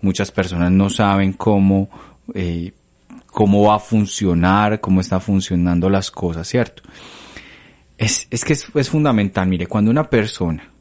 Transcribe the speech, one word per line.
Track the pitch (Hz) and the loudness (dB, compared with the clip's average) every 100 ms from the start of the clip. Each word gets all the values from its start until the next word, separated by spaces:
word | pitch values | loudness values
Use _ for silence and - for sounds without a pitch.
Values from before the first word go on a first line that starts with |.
Muchas | 98 92 101 | -2 -2 -4
personas | - 90 87 87 | -2 -4 0 2
no | 92 98 | 2 2
saben | - 101 98 98 | 2 2 2 0
cómo, | 95 - 101 98 98 98 - - _ - 156 | 0 0 2 4 2 -2 -10 -20 _ -12 -8
eh, | 87 85 - _ _ _ _ - _ | -6 -6 -8 _ _ _ _ -20 _
cómo | - 104 101 104 | 0 2 4 4
va | 104 | 2
a | |
funcionar, | - 110 101 - 101 85 87 101 104 107 | 0 0 0 -2 0 2 2 4 2 -2
cómo | - 95 | 0 0
está | 90 92 | 2 -4
funcionando | - 98 92 90 87 87 92 | 0 -2 0 -2 0 0 2
las | 98 92 | 0 -2
cosas, | - 90 82 90 | -6 -6 -6 -4
¿cierto? | 123 117 - - - - - - - - - - _ _ _ | -4 -4 -8 -20 -20 -20 -20 -20 -20 -20 -20 -20 _ _ _
Es, | 110 - - | -4 -4 -4
es | 120 - | -6 -2
que | |
es, | 147 - 147 | -4 -2 -4
es | 139 | -2
fundamental. | 156 147 113 101 98 92 | 0 2 2 0 0 -2
Mire, | 90 87 | -2 -2
cuando | 107 104 | 0 2
una | 131 151 | 0 0
persona | 117 107 - 87 78 - _ | 0 -2 -4 -4 -6 -10 _